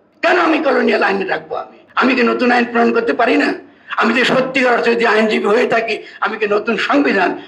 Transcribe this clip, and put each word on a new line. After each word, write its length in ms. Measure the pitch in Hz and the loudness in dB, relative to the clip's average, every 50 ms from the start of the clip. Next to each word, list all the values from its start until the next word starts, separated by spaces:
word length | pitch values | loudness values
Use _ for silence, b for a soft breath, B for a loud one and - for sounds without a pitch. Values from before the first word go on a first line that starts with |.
| _ _ _ _ | _ _ _ _
কেন 160 | 320 349 359 349 | 0 2 2 2
আমি 200 | 330 320 311 - | 2 2 0 0
কলোনিয়াল 440 | - 269 247 247 240 - 220 226 | 0 0 0 2 2 2 0 0
আইন 240 | 220 190 196 196 175 | 0 0 -2 -2 -4
রাখবো? 280 | 165 156 156 - - - | -4 -6 -8 -8 -8 -10
আমি, 240 | - - - - - - - - | -10 -10 -12 -18 -20 -20 -6 -2
আমি 200 | 220 240 262 254 | 0 0 2 2
কি 80 | 254 | 2
নতুন 280 | 233 226 226 240 247 240 | 2 0 0 0 0 2
আইন 140 | 247 240 233 | 2 2 0
প্রণয়ন 280 | - 233 233 233 226 | 0 0 0 2 2
করতে 200 | 226 233 233 - | 2 0 0 0
পারি 240 | - - - - - | 0 0 0 2 2
না? 180 | 143 254 - - - - B B B B B B | 2 0 0 -2 -6 -10 B B B B B B
আমি 160 | - 214 226 | -2 0 0
যদি 120 | 233 254 226 | 2 0 0
সত্যিকার 480 | - 254 254 254 - - 269 254 247 | 2 2 0 0 0 0 0 2 2
অর্থে 220 | 233 233 233 233 233 | 2 2 2 0 0
যদি 120 | - 233 | 2 2
আইনজীবী 400 | 226 208 214 220 214 - - 220 | 2 2 2 2 2 0 0 0
হয়ে 200 | 208 214 247 - | 2 2 2 2
থাকি, 360 | - 233 226 226 220 202 B B B B B | 2 0 -2 -2 -2 -6 B B B B B
আমি 180 | 196 202 220 202 | -6 -6 -4 -4
কি 80 | 220 | -2
নতুন 300 | 202 208 - - 233 214 | -2 0 0 0 -2 -2
সংবিধান, 640 | - - - 269 285 277 254 202 190 180 - B B B | -2 0 0 2 2 2 2 0 0 0 -2 B B B